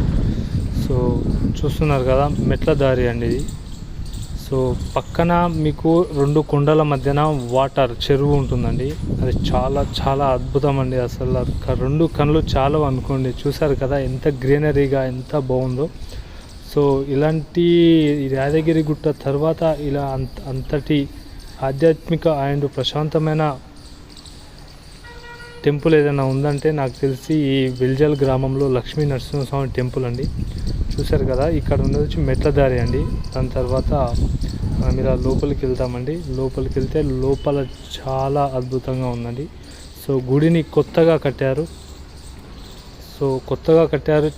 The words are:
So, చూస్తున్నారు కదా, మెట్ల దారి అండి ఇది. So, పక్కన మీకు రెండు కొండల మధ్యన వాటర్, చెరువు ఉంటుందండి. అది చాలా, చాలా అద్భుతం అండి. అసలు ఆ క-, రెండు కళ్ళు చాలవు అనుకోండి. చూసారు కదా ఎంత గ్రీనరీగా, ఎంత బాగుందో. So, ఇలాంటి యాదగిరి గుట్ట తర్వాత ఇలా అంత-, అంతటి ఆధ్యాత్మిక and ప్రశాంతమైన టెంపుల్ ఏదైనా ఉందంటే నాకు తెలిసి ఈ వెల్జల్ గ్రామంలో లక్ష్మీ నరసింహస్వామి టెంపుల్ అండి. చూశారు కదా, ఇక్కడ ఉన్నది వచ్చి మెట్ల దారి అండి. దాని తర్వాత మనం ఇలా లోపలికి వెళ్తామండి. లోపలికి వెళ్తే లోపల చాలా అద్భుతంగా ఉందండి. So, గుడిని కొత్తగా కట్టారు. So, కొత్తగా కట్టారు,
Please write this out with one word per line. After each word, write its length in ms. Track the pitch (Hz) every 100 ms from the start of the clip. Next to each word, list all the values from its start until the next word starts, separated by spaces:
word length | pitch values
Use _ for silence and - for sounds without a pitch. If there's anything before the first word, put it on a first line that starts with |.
| - - - - - - - - -
So, 320 | 127 123 120 - - - - 147
చూస్తున్నారు 380 | - 156 139
కదా, 280 | 127 131 143 135
మెట్ల 340 | 135 131 -
దారి 340 | 143 135 127 123
అండి 180 | 117 117
ఇది. 200 | 123 151 - - - - - - - - - -
So, 260 | 135 127 120 - -
పక్కన 520 | - - 170 175 175
మీకు 580 | 160 151 147 160 165 170 147
రెండు 220 | 139 151
కొండల 420 | 147 143 143 156
మధ్యన 380 | 151 135 131 143 156 147 120
వాటర్, 600 | 127 135 - 127 - -
చెరువు 240 | 139 143 143
ఉంటుందండి. 580 | 127 127 120 131 135 156 - -
అది 100 | 127
చాలా, 540 | 123 - 127 127 139 143 - 127
చాలా 180 | 135 139
అద్భుతం 540 | 123 127 135 143 139
అండి. 180 | 127 127
అసలు 400 | 120 - 127 127
ఆ 60 |
క-, 360 | 123 - - 127
రెండు 300 | 127 151 165 -
కళ్ళు 240 | 147 156 - 139
చాలవు 260 | 135 151
అనుకోండి. 460 | 143 131 117 135 127
చూసారు 460 | 123 147 135 156 135
కదా 220 | 131 143
ఎంత 300 | 127 131 156
గ్రీనరీగా, 800 | 131 131 143 151 143 139 135 131
ఎంత 320 | 127 127 151
బాగుందో. 520 | 131 127 131 127 165 - - - - - - - - 147
So, 300 | 143 135 139
ఇలాంటి 600 | 135 151 160 143 175 170 170 170 165 151 147 135
యాదగిరి 500 | 135 139 156 160 160
గుట్ట 240 | 151 151 156 143
తర్వాత 380 | 139 139 160 160 165 147
ఇలా 220 | 147 143
అంత-, 400 | 139 135 127 - 139
అంతటి 600 | 131 - 147 - 147 139 - - - - -
ఆధ్యాత్మిక 640 | 135 135 165 156 - 160 165
and 400 | 147 139 143 143
ప్రశాంతమైన 920 | 135 123 147 151 160 156 156 151 131 - - - - - - - - - - - - - - - - - - - - 147
టెంపుల్ 300 | 143 165 156
ఏదైనా 280 | 147 143
ఉందంటే 480 | 131 131 147 143 156
నాకు 300 | 151 131 120
తెలిసి 320 | 139 127 -
ఈ 340 | 156 139 135 131
వెల్జల్ 500 | 123 127 135 151 143
గ్రామంలో 460 | 139 131 135 135 139
లక్ష్మీ 360 | 123 - 151 147
నరసింహస్వామి 640 | 131 - 147 123 139 135
టెంపుల్ 340 | 127 123 131 123
అండి. 180 | 120 143 - - - - - - -
చూశారు 260 | 139 151 131
కదా, 220 | 127 156
ఇక్కడ 340 | 160 - 143
ఉన్నది 220 | - 143
వచ్చి 200 | 151 160 139
మెట్ల 240 | 131 151
దారి 300 | 139 135 123
అండి. 260 | 120 127 - - - 131
దాని 140 | 127
తర్వాత 440 | 131 127 131 131 147 123 117 - - - - - -
మనం 200 | 131 127
ఇలా 160 | 131 127
లోపలికి 500 | 131 127 143 139 131
వెళ్తామండి. 580 | 127 127 123 127 170 151
లోపలికి 520 | 127 131 139 - 139
వెళ్తే 220 | 135 156
లోపల 640 | 147 127 131 135 147 143 131 - - - 135
చాలా 440 | 131 135 143 139 131
అద్భుతంగా 520 | 127 131 135 131 127
ఉందండి. 400 | 120 117 123 160 - - - - - -
So, 160 | 135
గుడిని 400 | 123 139 160 165
కొత్తగా 540 | 143 151 139 - 165 156
కట్టారు. 500 | 143 - 135 135 165 - - - - - - - - - - - - - - -
So, 180 | 139 131 -
కొత్తగా 380 | 135 - 160 160
కట్టారు, 460 | 143 - 151 151